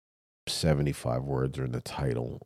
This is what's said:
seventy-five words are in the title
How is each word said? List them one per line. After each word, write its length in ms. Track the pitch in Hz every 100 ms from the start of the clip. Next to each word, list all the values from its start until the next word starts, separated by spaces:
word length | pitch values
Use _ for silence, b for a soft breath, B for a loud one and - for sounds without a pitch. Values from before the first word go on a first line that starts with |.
| _ _ _ _ -
seventy-five 760 | - 82 71 71 69 62 62
words 340 | 69 65 65 65
are 80 | 65
in 60 |
the 100 | 60
title 640 | - - - 120 120 -